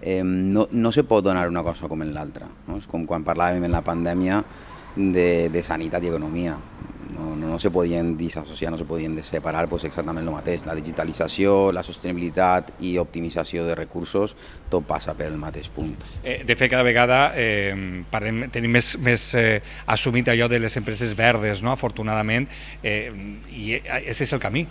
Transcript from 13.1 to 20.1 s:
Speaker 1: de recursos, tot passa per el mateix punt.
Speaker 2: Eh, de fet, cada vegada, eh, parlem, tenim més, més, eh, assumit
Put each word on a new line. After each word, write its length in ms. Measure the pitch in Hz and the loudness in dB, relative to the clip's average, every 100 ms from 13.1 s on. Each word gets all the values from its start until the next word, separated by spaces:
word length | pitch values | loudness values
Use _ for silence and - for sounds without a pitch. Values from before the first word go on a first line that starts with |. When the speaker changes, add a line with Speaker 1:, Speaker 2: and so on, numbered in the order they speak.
| 82 82 85 78 85 85 | -4 -4 -4 -4 -4 -2
Speaker 1:
de 80 | 80 | -2
recursos, 560 | 78 - 85 98 107 - - - - | -4 -8 -4 0 -2 -4 -18 -16 -2
tot 140 | 90 76 | -2 0
passa 240 | 76 - | -4 -4
per 140 | 76 78 | -6 -6
el 80 | 78 | -6
mateix 300 | 78 78 73 | -8 -8 -10
punt. 220 | - 78 71 - - | -6 -6 -6 -12 -10
Speaker 2:
Eh, 140 | 131 131 127 | -6 -6 -2
de 80 | 120 | 2
fet, 160 | 127 | 4
cada 140 | 127 123 | 4 4
vegada, 460 | 120 123 127 143 - | 4 6 6 4 2
eh, 400 | 113 104 98 98 95 92 87 | 0 2 0 -2 -4 -6 -4
parlem, 360 | 110 107 113 131 | -4 -2 -4 -4
tenim 220 | 120 117 | -2 2
més, 220 | 120 120 - | 4 4 4
més, 220 | 127 117 - 123 | 4 4 4 4
eh, 240 | 113 107 - - - | 4 2 -2 -12 0
assumit 400 | 110 - | 2 4